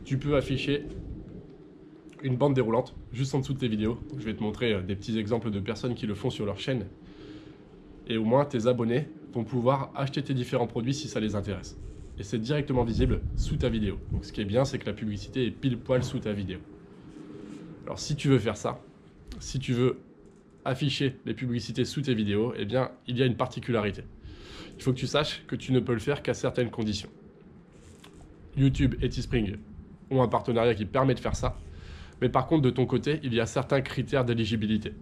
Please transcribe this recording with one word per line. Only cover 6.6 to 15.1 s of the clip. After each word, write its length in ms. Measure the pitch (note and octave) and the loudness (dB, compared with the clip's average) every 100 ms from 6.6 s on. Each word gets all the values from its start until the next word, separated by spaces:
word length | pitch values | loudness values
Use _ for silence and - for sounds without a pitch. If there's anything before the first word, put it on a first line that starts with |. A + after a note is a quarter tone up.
| - C3 F#2 - - - - - - - - - - - - | -2 -2 -4 -12 -20 -18 -16 -16 -16 -20 -20 -20 -20 -16 -2
Et 100 | A2+ | 0
au 80 | |
moins, 200 | A2 C3 | 4 4
tes 220 | C#3+ A#2+ A2+ | 4 2 2
abonnés 420 | B2 A#2 B2 D3+ - - | 4 2 2 0 -10 -6
vont 100 | B2 | -4
pouvoir 460 | A2+ B2+ A#2 C3+ - | -2 2 4 2 -2
acheter 280 | - C3+ D3+ | -4 -2 -2
tes 100 | C3+ | -2
différents 340 | C3 A#2+ B2+ A#2 | -2 0 0 0
produits 280 | B2 A#2+ | 0 -2
si 140 | C#3 A2+ | -2 -2
ça 120 | A2+ | -2
les 140 | G#2+ | 0
intéresse. 440 | G#2 G2 F2+ - - - - - - | 0 -2 -4 -8 -12 -12 -12 -14 -12
Et 40 | |
c'est 160 | G2+ A#2 | -4 -2
directement 440 | A2+ D3 C#3 B2+ | 0 0 2 2
visible 380 | A#2 G#2+ B2 G#2+ - - | 2 4 4 2 0 0
sous 200 | - D3+ | 0 2
ta 120 | B2 | 2
vidéo. 300 | A2+ G#2 E2+ - | 2 0 -2 -4
Donc 120 | - | -4
ce 80 | - | -4
qui 80 | - | -4
est 60 | G2+ | 2
bien, 180 | A2+ | 2
c'est 140 | C3+ B2 | 2 0
que 80 | - | -4
la 80 | |
publicité 520 | G2 G#2+ | -4 -4